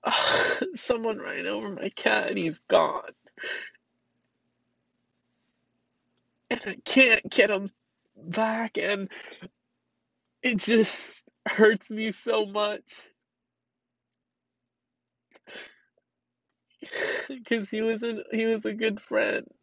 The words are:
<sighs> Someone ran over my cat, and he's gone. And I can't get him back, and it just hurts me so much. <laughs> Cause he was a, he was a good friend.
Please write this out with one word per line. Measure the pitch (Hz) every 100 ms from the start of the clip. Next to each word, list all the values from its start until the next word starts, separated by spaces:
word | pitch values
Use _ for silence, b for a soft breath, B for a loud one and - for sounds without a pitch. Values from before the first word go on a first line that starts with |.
<sighs> | - - - - - - 370
Someone | 311 - 240 226 208
ran | - 143 180
over | 208 214
my | 190 196
cat, | - - 214 202
and | 202
he's | 165 - _
gone. | 180 165 - - - _ - B B B B _ _ _ _ _ _ _ _ _ _ _ _ _ _ _ _ _ _ _ _ _ _ _ _ _ _ _
And | 240
I | - -
can't | - - 262 220 196
get | - 202
him | 202 202 _ _ _ _ _
back, | 165 175 220 220 226 -
and | - 202 196 B B B 185 _ _ _ _ _ _ _ _ _
it | 254 220
just | - 226 214 - - - _ _ -
hurts | - 214 220 -
me | 214 220
so | - - 220
much. | 208 202 208 208 _ - - _ _ _ _ _ _ _ _ _ _ _ _ _ _ _ _ _ _ _ _ _ _ - - B B B B _ _ _ _ _ _ _ _ _
<laughs> | - - - - - 269 226
Cause | 233 196
he | 214
was | 226 220
a, | 233 220 -
he | 220
was | 226 220
a | 214
good | 214 220 208
friend. | - 214 208 208 - _